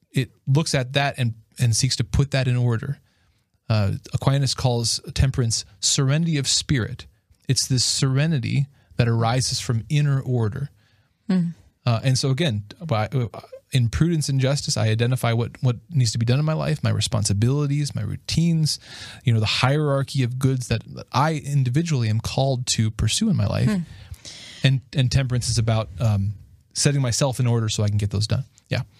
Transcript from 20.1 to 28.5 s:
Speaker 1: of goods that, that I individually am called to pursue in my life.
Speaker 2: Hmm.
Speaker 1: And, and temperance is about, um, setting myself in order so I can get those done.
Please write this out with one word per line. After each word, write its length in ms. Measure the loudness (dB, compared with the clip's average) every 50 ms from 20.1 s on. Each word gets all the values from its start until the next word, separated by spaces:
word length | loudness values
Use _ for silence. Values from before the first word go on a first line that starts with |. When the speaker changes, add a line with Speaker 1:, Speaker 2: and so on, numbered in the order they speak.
| -2 -2 -2
Speaker 1:
of 160 | -2 0 0
goods 300 | 2 2 2 0 -2 -2
that, 140 | -4 -4 -4 -8 -14
that 120 | -14 -10 -4
I 260 | 0 0 2 2 0 -2 -4
individually 640 | -2 0 0 2 2 2 0 0 0 0 0 2 0
am 100 | 0 0
called 460 | -2 -2 -2 0 0 0 0 -2 -2 -2 0
to 160 | 0 0 0
pursue 400 | 0 0 0 0 0 0 0 2
in 60 | 2
my 100 | 2 0
life. 240 | 0 0 0 2 2
Speaker 2:
Hmm. 80 | 0 0 -2 -6 -10 -18 -18 -18 -18 -18 -18 -18 -20 -18 -20 -20 -6 -2 0
Speaker 1:
And, 180 | 2 2 0 -2 _ -2
and 180 | 0 0 2
temperance 380 | 2 0 0 0 -2 -2 -2 0
is 100 | 0 0
about, 300 | 2 2 2 0 -2 -4 -4 -2
um, 340 | 0 2 2 2 0 -2 -4 -6 -12 -20 -20 -20 _ _ -4
setting 260 | -2 0 2 2 2
myself 400 | 0 0 0 0 0 0 0 0
in 60 | 2
order 220 | 2 2 2 0 0
so 140 | 0 0 0
I 60 | 0
can 100 | 0 0
get 120 | 0 0
those 160 | 0 -2 -2
done. 180 | 0 -2 -2 -4 -6